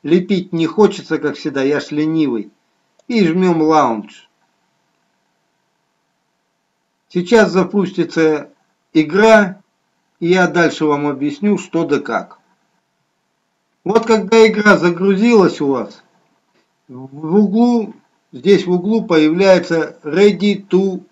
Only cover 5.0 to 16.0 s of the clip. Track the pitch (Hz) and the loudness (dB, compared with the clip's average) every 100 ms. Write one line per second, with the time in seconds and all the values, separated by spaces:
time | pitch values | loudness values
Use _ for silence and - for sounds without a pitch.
5 | _ _ _ _ _ _ _ _ _ _ | _ _ _ _ _ _ _ _ _ _
6 | _ _ _ _ _ _ _ _ _ _ | _ _ _ _ _ _ _ _ _ _
7 | _ 180 180 233 196 175 180 208 180 - | _ -8 2 2 4 0 -2 -2 -4 -4
8 | 165 - 160 151 - _ _ _ _ 160 | -4 0 0 0 -6 _ _ _ _ -2
9 | 147 180 220 220 202 185 _ _ _ _ | 0 2 4 4 2 -6 _ _ _ _
10 | _ _ 170 185 175 156 160 - 151 143 | _ _ 0 2 2 0 -2 0 -2 -2
11 | 147 131 143 139 208 196 - 165 160 143 | -4 -6 -8 -4 -4 -4 -4 -6 -2 -4
12 | - 110 - - _ _ _ _ _ _ | -4 -8 -8 -20 _ _ _ _ _ _
13 | _ _ _ _ _ _ _ _ 170 220 | _ _ _ _ _ _ _ _ -2 -2
14 | 220 220 190 226 220 196 208 180 175 170 | 2 0 2 4 4 4 2 2 2 0
15 | 196 190 233 233 170 - 143 131 104 - | 0 2 4 4 2 0 -4 -4 -6 -14